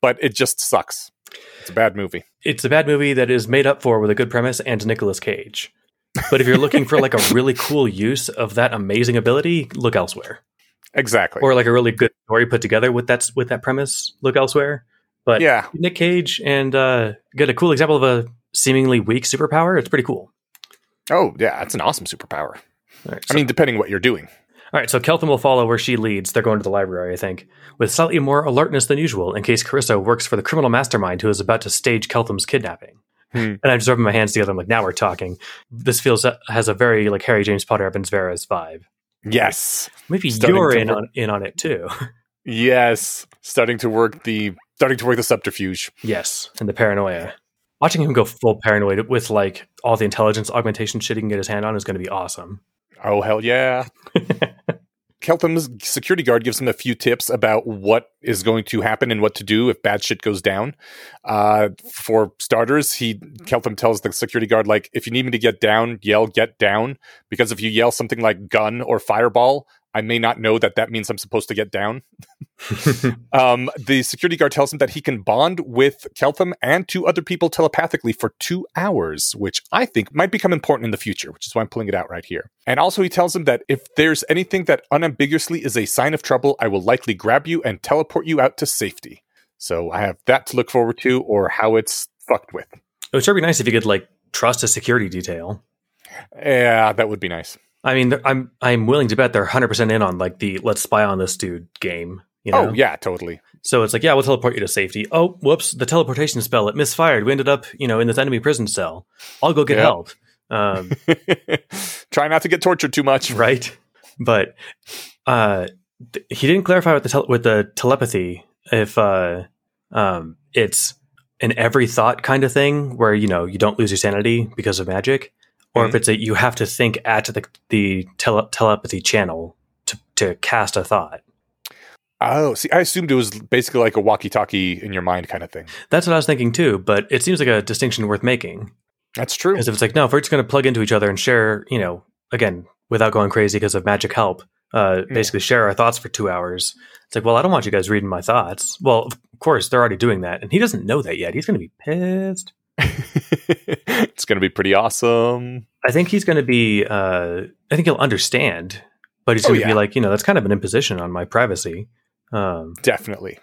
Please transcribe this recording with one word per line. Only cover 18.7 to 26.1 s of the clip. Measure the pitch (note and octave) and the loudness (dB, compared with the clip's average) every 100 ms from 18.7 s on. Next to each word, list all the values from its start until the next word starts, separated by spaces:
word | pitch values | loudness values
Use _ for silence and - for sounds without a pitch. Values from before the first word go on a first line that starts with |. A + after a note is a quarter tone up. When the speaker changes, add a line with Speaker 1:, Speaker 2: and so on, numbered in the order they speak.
| C3 C3 B2 | 4 4 2
Speaker 2:
weak | G2+ A#2 | 2 -2
superpower. | B2+ C#3 D3+ D3+ E3 F#3 | 0 -2 0 2 2 0
It's | B2 | 0
pretty | D3 | -2
cool. | B2 A#2 - _ _ _ - _ _ _ - | 0 -4 -8 _ _ _ -20 _ _ _ -2
Speaker 1:
Oh, | E3 D#3 - | 0 0 0
yeah, | A2 B1+ | -2 -2
it's | F2 | -6
an | - | -2
awesome | E2 D3 F2 | -2 -2 -8
superpower. | - - D2 D2 - | -12 -10 -8 -8 -10
Speaker 2:
All | _ _ _ - - | _ _ _ -18 -12
right, | - - | -12 -2
Speaker 1:
I | |
Speaker 2:
so | |
Speaker 1:
mean, | D3 C3+ | 0 0
depending | B2+ D3+ A2+ | 2 2 2
what | G#2 | -2
you're | G2 | 0
doing. | G#2+ G#2 D2 _ _ _ - | 0 0 -6 _ _ _ -4
Speaker 2:
All | D3 | -4
right, | A#2 | 0
so | B2+ | 0
Keltham | A#2 E3 D#3+ | 2 0 2
will | C3+ | 2
follow | C#3+ B2+ A#2 | 4 4 4
where | A#2 | 0
she | - A#2+ | 0 -2
leads. | A2 | 0